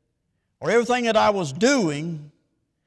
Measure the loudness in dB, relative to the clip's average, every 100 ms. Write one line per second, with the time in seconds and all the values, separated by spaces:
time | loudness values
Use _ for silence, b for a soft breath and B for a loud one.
0 | _ _ _ _ _ -10 -2 0 0 0
1 | 0 2 2 0 -4 0 2 2 0 -4
2 | -8 -10 -14 _ _ _ _ _